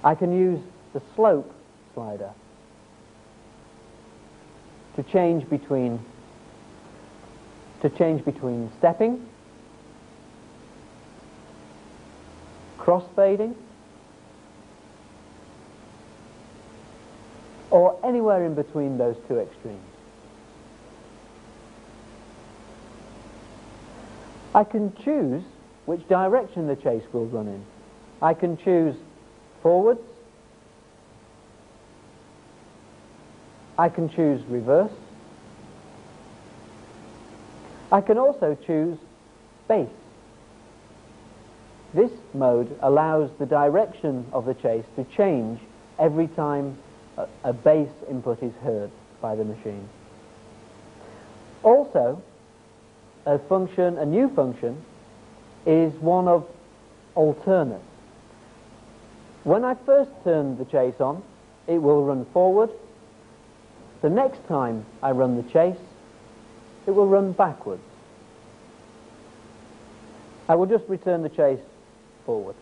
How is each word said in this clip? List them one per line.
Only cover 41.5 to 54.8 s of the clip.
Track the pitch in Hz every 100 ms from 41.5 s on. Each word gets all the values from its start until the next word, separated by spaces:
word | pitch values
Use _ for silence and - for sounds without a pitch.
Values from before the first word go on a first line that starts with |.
| - - - -
This | 160 240 - -
mode | 139 127 120 123 143
allows | 135 143 160 156 143 -
the | 135
direction | 147 147 170 220 - 156 127 123
of | 131 120
the |
chase | 131 127 110 - -
to | - -
change | 196 139 110 117 - - - -
every | 156 151 160
time | 160 147 143 139 135 - - - -
a, | - -
a | 127
bass | 123 151 156 147 - -
input | 131 123 117
is | 123 107
heard | 123 107 101 - - -
by | 117
the | 107
machine. | 107 107 110 101 101 - - - - - - - - - - - - - - - - -
Also, | 220 262 285 156 120 160 - _ _ _ - - - - - - -
a | 143
function, | - 190 185 - 180 170
a | 147
new | 185 262 269
function, | 131 123 120 143